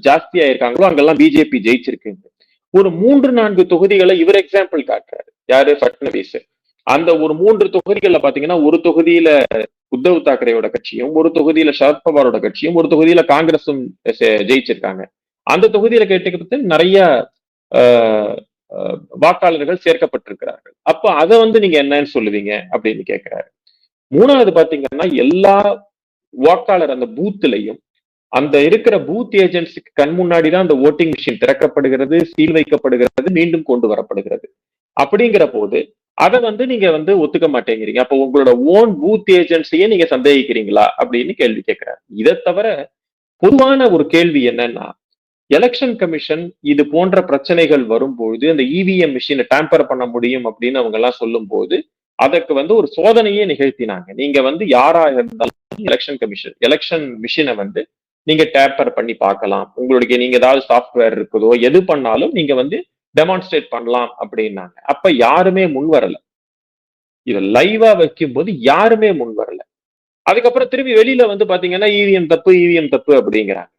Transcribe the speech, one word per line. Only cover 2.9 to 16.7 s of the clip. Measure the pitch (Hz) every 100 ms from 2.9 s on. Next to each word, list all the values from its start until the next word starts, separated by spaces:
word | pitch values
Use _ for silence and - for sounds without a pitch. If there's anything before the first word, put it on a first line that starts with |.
மூன்று | 165 214 277 262
நான்கு | 240 214 190 180
தொகுதிகளை | 175 190 196 185 190
இவர் | 165 202
எக்ஸாம்பிள் | 190 196 185 156
காட்டுறாரு. | 127 107 - - - _ -
யாரு? | 127 139 143
பட்னாவிஸ். | 120 - 139 - 92 - _ _ _ _
அந்த | - 139 170 165
ஒரு | 156
மூன்று | 156 196 220 196
தொகுதிகள்ல | 180 175 208 196 165
பாத்தீங்கன்னா, | 185 147 147 175
ஒரு | 147 165
தொகுதியில | 170 156 165 170 160 147 - 113 107 _ - 127
உத்தவ் | 143 170
தாக்கரேயோட | 143 127 120 113 107
கட்சியும், | - - 113 127
ஒரு | 156 165
தொகுதியில | 165 151 160 151 139
சரத்பவாரோட | 139 147 - 147 131 110
கட்சியும், | 104 - 156
ஒரு | 170 160
தொகுதியில | 147 160 175
காங்கிரஸும் | 156 143 160 156 - 139 123 - -
செ-, | 113 117 107
ஜெயிச்சிருக்காங்க. | 101 131 123 110 95 95 95 _ _ _
அந்த | - 170 214
தொகுதியில | 220 220 233
கேட்டுக்கிட்டு | 202 185 185 175 170 269
நிறைய, | 226